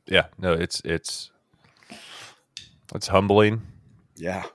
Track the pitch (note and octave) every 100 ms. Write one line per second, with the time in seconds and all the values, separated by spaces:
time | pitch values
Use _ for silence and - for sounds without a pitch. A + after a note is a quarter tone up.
0 | - F#2 - - F#2 E2 F2 - - E2
1 | - - - _ _ _ _ _ - -
2 | - - - - _ - - _ - -
3 | - F#2+ G2+ G#2 G#2+ A2 - - _ _
4 | _ - F2 F#2 -